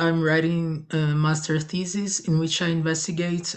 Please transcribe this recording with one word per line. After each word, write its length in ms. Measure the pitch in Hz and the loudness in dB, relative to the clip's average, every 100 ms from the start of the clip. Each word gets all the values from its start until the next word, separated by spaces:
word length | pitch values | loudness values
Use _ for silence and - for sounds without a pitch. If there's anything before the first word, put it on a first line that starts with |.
I'm 200 | 165 165 | 2 2
writing 680 | 156 160 165 170 165 156 156 | 4 4 2 0 -2 -4 -4
a 60 | 156 151 | 0 2
master 460 | 151 151 156 - 156 | 2 2 2 0 -2
thesis 580 | 156 180 180 202 202 - - | -2 -4 -4 -4 -4 -4 0
in 140 | 160 | 0
which 200 | 160 - | 0 0
I 80 | 170 | 0
investigate, 840 | 165 160 160 - 165 175 175 170 | 0 0 -2 -2 -2 -2 -2 -4